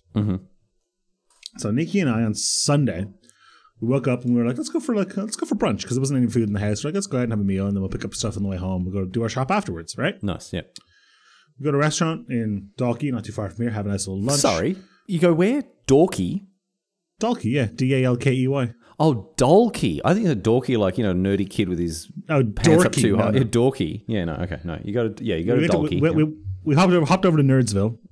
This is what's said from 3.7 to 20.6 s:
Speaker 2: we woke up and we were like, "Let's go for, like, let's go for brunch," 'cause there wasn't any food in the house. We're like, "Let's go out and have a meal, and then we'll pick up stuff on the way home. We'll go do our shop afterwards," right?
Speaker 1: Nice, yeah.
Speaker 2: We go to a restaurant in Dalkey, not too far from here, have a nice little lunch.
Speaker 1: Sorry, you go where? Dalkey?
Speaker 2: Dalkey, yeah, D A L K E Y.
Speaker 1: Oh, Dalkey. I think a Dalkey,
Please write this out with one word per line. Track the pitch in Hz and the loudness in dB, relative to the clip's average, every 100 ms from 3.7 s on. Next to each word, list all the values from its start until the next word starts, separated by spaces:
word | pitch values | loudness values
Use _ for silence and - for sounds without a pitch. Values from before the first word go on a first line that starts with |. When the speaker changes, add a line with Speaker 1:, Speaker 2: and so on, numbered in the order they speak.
| _ | _
Speaker 2:
we | 113 | -2
woke | 135 131 | 0 0
up | 123 | -2
and | 123 | 0
we | 120 | 0
were | 117 | 0
like, | 123 | -2
"Let's | 302 | -4
go | 339 | -4
for, | - | -2
like, | 220 185 196 | -2 -2 -6
let's | 214 | -8
go | - | -6
for | 330 202 | -4 -2
brunch," | 196 104 | 0 -2
'cause | - 120 | -4 -2
there | |
wasn't | 135 135 | 0 0
any | 120 | 0
food | 120 107 | 2 0
in | |
the | 104 | 0
house. | 104 104 | -2 -2
We're | 147 | -4
like, | |
"Let's | 190 196 | -4 -4
go | 127 | -2
out | |
and | 120 | -2
have | 107 | -2
a | |
meal, | 98 95 98 | 0 0 0
and | |
then | 101 | -2
we'll | 95 | -4
pick | 95 | -6
up | 98 | -8
stuff | - 113 95 | -6 -6 -4
on | |
the | 101 | -4
way | 92 | -4
home. | 92 92 | -4 -4
We'll | 90 | -4
go | 98 92 | -4 -4
do | 113 | -4
our | 113 | -4
shop | 127 131 | -2 -2
afterwards," | 202 - 82 82 - | -2 -2 -8 -10 -6
right? | 147 - | -6 -4
Speaker 1:
Nice, | 101 - - | -6 -6 -6
yeah. | 87 - - _ _ _ _ _ _ _ - | -8 -8 -14 _ _ _ _ _ _ _ -8
Speaker 2:
We | |
go | 143 | -2
to | 143 | 2
a | |
restaurant | 151 151 165 165 - | 2 0 -2 -4 -6
in | 120 107 101 98 - | -4 -2 -4 -8 -4
Dalkey, | 123 117 143 | -2 -2 -4
not | 120 | -6
too | 101 | -8
far | - 98 | -8 -8
from | 104 | -4
here, | 117 | -4
have | 107 101 | -4 -2
a | |
nice | 98 98 | -4 -4
little | 95 | -4
lunch. | 113 143 | -2 0
Speaker 1:
Sorry, | - 82 117 190 - _ - | 0 0 0 -4 -10 _ -6
you | 170 | 2
go | 175 | 4
where? | 160 190 285 - _ - | 4 2 0 -4 _ 4
Dalkey? | 135 185 - 90 175 - _ _ _ _ _ _ - | 4 4 0 -4 -4 -10 _ _ _ _ _ _ -6
Speaker 2:
Dalkey, | 226 240 110 | -4 -2 -2
yeah, | 139 113 | 0 -2
D | - 131 135 | 0 0 2
A | |
L | 127 123 | 2 0
K | 135 | 0
E | 131 127 | 0 0
Y. | 139 120 - _ - | 0 -4 -6 _ 0
Speaker 1:
Oh, | 156 120 - - | 2 2 -2 0
Dalkey. | 139 185 233 - 110 73 | 6 6 4 2 -2 0
I | - | 0
think | 196 196 | 2 2
a | 117 | 0
Dalkey, | 107 120 | 2 2